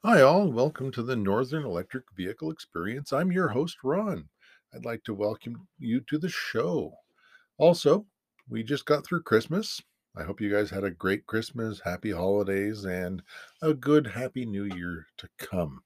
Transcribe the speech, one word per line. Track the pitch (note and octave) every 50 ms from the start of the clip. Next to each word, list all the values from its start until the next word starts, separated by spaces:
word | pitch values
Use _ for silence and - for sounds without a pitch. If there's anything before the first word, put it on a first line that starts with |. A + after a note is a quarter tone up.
| -
Hi | G#3 A#3 E3+
all, | C3 C3+ D#3+ G3 G#3 F3
welcome | A#2+ A2+ B2+ D3+ D3 - C3+ C3+
to | B2+ A#2+ A2+
the | B2 C3
Northern | A2+ G2+ G2 G2 A2+ C3 B2 C#3+ D#3+ D3
Electric | A#2 F2+ F2 F2+ _ - B2+ - _ F#2
Vehicle | F2 F#2 F#2 A2+ _ D#3+ D#3
Experience. | D#3+ - - _ _ E2+ E2+ G2+ A#2 C#3 C#3+ -
I'm | C#3 C3+ F3 F#3
your | F3 F#3 F#3 C#3
host, | G#2+ B2+ D3+ E3+ - - -
Ron. | C3 D3+ F#3+ A3 G#3 E3 E2 D2+ D#2 _ _ _ - - _ _ _ -
I'd | B2+ A#2+
like | A#2+ A#2 A2 _
to | - G#2+
welcome | G2 G#2 G#2 A2 - - A#2 A#2 A2+ - _ _ _
you | B2+ A#2 A#2 C3 B2
to | - D3
the | D#3 D#3+ F3+
show. | - - - - - A2 C3 E3+ F3 C#3+ F2 - - - _ _ _ _ _ _ _ - _ _ _
Also, | - D3 E3+ F3 - - C#3+ D#3+ G#3 G#3 _ _ _ _ _ _ _ _
we | - A#2 A2+ A2+
just | A2+ C#3+ C3+ -
got | - D3 C#3+ C#3
through | - F3 E3 -
Christmas. | - A2+ A2 A2+ - D3+ G3 A3 - - - - _ _ _ _ _ _
I | - E2
hope | E2 G2+ -
you | G#2+ G2+
guys | G2+ G#2 G#2+ G2+
had | G2+ G2 G2+
a | G2
great | E2+ E2 - F#2+ G2 G#2 _
Christmas, | - - A2 A2+ - - A#2 A2+ A2 G#2 F#2+ -
happy | F#2+ F2+ F2 - G#2+
holidays, | F#2 E2 F2+ F#2+ G2+ G#2 G2+ F#2+ G2 G2 G2+ G#2 A2 G#2 G2
and | F#2+ F2+ F#2 F2+ F2+ F#2+ F2+ - _ - - - - _ _
a | D#3+ D#3+ D3+
good | C3 A#2+ C#3 D3+ D3+ C#3+
happy | A2 F#2+ A#2 B2+ B2+ _ C3 B2
new | A2+ G2+ G2 G2+
year | G2+ F#2 F2+ F2 F2 F2 E2 D2+ _ _
to | - - - _
come. | - - - - F#2 E2+ D2+ C2+ C2 _